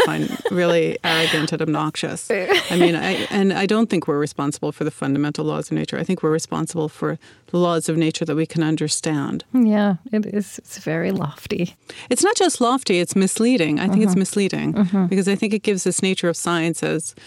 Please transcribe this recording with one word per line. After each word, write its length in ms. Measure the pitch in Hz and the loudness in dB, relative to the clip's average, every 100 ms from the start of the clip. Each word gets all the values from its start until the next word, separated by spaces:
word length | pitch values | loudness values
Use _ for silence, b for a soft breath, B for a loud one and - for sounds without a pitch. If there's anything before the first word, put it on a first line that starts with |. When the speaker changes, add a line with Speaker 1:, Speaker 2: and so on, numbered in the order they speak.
Speaker 1:
find 320 | 480 156 151 - | 2 0 -4 -4
Speaker 2:
<laughs> 60 | - | -4
Speaker 1:
really 480 | 180 170 170 160 - | 0 2 2 0 -2
arrogant 480 | 170 165 165 156 156 | -2 0 0 0 -2
and 100 | 156 | -2
obnoxious. 680 | 156 151 156 - 160 - - | -2 -2 -2 -4 -6 -6 -4
I 460 | 202 185 381 - 175 | -2 0 0 2 4
mean, 200 | 175 160 | 4 4
I, 300 | 175 202 - | -2 -2 -2
and 220 | 208 196 | 0 2
I 140 | 185 196 | 2 2
don't 220 | 214 226 | 2 2
think 200 | 180 - | 0 0
we're 100 | 143 | -2
responsible 540 | 151 - 143 - 147 | -2 -4 -4 -4 -6
for 100 | - | -4
the 80 | 151 | -6
fundamental 540 | - 139 139 147 151 | -4 -2 0 -2 -2
laws 260 | 156 151 - | -4 -4 -4
of 20 | |
nature. 260 | 156 156 139 | -4 -4 -4
I 60 | |
think 180 | 165 180 | -4 -2
we're 100 | 156 | 0
responsible 560 | 160 - 160 160 170 151 | 0 -2 -4 -4 -4 -6
for 300 | - 151 160 B B B | -4 -6 -6 B B B
the 100 | 175 | 0
laws 300 | 175 165 160 | 2 2 0
of 80 | 160 | 0
nature 280 | 160 - | 0 0
that 100 | 160 | -2
we 120 | 151 160 | -2 -2
can 160 | 165 | 0
understand. 800 | 156 156 151 - 165 147 135 - - | 0 0 -2 -2 -2 -2 -2 -6 -2
Speaker 2:
Yeah, 440 | 254 220 208 202 180 - | 2 4 4 2 0 -2
it 140 | 214 - | -4 -2
is. 320 | 208 196 - | -4 -6 -10
It's 200 | - - | -16 -10
very 340 | 151 165 190 | -4 -2 -2
lofty. 640 | 190 147 - - - 175 - B B B | -2 -4 -8 -6 -4 -4 -6 B B B
Speaker 1:
It's 160 | 247 | 2
not 120 | 381 453 | 2 4
just 240 | 359 - | 2 2
lofty, 380 | 240 262 - 180 | 2 2 2 2
it's 160 | 175 | 2
misleading. 640 | 196 190 - 233 254 156 147 | 2 2 2 2 4 2 2
I 100 | 190 | 4
think 140 | 196 | 4
it's 100 | 214 | 4
Speaker 2:
Mm-hmm. 60 | 185 | 4
Speaker 1:
misleading 540 | 185 202 196 151 151 | 2 0 0 0 -2
Speaker 2:
Mm-hmm. 320 | 165 185 196 180 | 2 2 2 2
Speaker 1:
because 220 | 190 190 | 2 2
I 80 | 196 | 0
think 160 | 220 | 0
it 80 | 208 | 0
gives 220 | - 190 | 0 0
this 180 | 185 - | 0 0
nature 260 | 190 185 170 | 0 0 -2
of 80 | 165 | -2
science 460 | 175 170 165 156 | 0 0 0 0
as 320 | 156 156 - - | -2 -2 -6 -14